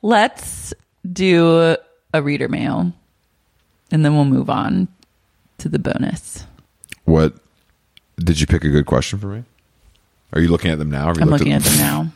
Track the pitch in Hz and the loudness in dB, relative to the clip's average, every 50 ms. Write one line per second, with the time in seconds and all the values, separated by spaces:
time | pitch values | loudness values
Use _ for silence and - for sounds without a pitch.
0 | - 208 233 208 214 262 - - - - - - - - - _ _ _ _ _ | 2 2 4 4 4 2 -2 -8 -16 -16 -14 -14 -14 -14 -14 _ _ _ _ _
1 | _ 185 180 175 185 190 180 170 170 165 165 165 165 165 165 - - _ _ _ | _ -12 -6 -2 2 4 4 6 6 6 6 6 4 4 2 0 -4 _ _ _
2 | _ _ - 160 143 143 143 143 - - - - - 175 - - 175 175 170 _ | _ _ -2 -2 -2 0 -2 -2 -2 -4 -4 -4 -4 -4 -2 -2 -2 -4 -4 _
3 | _ _ _ _ _ _ _ _ _ _ _ _ _ _ _ _ _ _ - 156 | _ _ _ _ _ _ _ _ _ _ _ _ _ _ _ _ _ _ 0 2
4 | 156 147 151 151 143 139 131 131 135 - - - - - - 185 185 180 _ _ | 2 2 2 2 2 2 0 -2 -2 -2 -4 -4 -2 -2 -2 -2 -2 -4 _ _
5 | _ _ _ _ _ _ _ _ _ _ _ _ - 151 156 - - - - - | _ _ _ _ _ _ _ _ _ _ _ _ -10 -6 -4 -4 -4 -4 -4 -4
6 | - - - - - - - - - - - _ _ _ _ _ _ _ - _ | -4 -4 -6 -8 -12 -16 -18 -18 -20 -20 -20 _ _ _ _ _ _ _ -20 _
7 | _ - 80 78 78 76 - - _ _ _ _ _ _ _ _ _ _ _ - | _ 2 2 4 4 2 0 -4 _ _ _ _ _ _ _ _ _ _ _ -20
8 | _ _ _ - 85 85 82 76 76 - 95 90 - 76 71 76 73 - - 64 | _ _ _ -4 0 0 0 0 2 0 0 0 2 2 2 0 0 2 0 -2
9 | - - - 101 104 98 101 110 123 _ _ _ _ _ _ _ _ _ _ _ | -2 -2 -8 -10 -10 -10 -12 -12 -14 _ _ _ _ _ _ _ _ _ _ _
10 | _ _ _ _ _ _ - 78 82 85 85 82 - 87 80 76 76 76 73 69 | _ _ _ _ _ _ -2 0 2 2 2 2 0 -2 -2 -2 -4 -6 -4 -4
11 | 71 80 85 80 - 156 - - - 147 - 69 71 - - 147 147 147 151 151 | -2 -2 0 0 2 2 2 2 2 0 0 0 0 0 0 2 0 0 -2 -4
12 | 160 165 - | -6 -6 -8